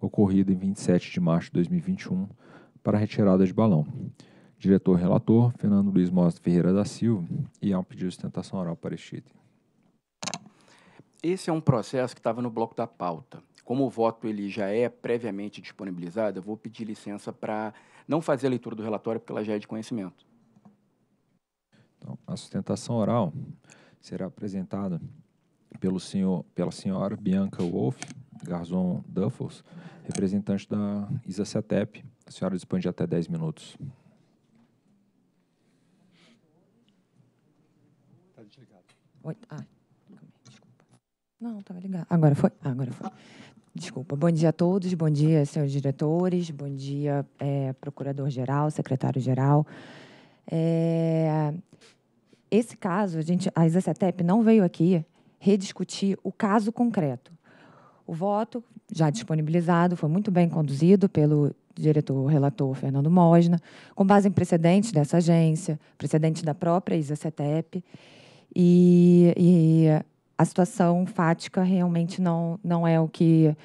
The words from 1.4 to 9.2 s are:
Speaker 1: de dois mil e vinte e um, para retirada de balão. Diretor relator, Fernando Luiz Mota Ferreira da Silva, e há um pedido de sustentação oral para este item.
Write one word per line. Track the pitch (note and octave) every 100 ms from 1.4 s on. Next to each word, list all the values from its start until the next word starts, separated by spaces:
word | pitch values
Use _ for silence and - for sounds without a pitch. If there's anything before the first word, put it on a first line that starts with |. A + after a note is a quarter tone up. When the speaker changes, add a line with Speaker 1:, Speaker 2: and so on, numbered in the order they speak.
| -
Speaker 1:
de |
dois | E2 E2+
mil | -
e |
vinte | - F#2
e | -
um, | F#2 G2+ - - - _ _
para | G#2 G#2+
retirada | G#2+ - G2+ F#2 F#2+
de |
balão. | G2 A2 E2 D2 - - - - _ _ _
Diretor | F#2 F#2+ -
relator, | F2+ F2+ G2+ - A2+ A#2+ -
Fernando | A2 G2+ G2+
Luiz | F#2+ F2+
Mota | F2+ F2 -
Ferreira | - F2 E2+
da | G2 G2+
Silva, | - A2+ G#2+ E2+ - C3 -
e | G#2
há | F#2
um |
pedido | F#2 G#2 F2+
de |
sustentação | - - - F#2 G2
oral | F2
para | E2+ F2+
este | E2+ -
item. | -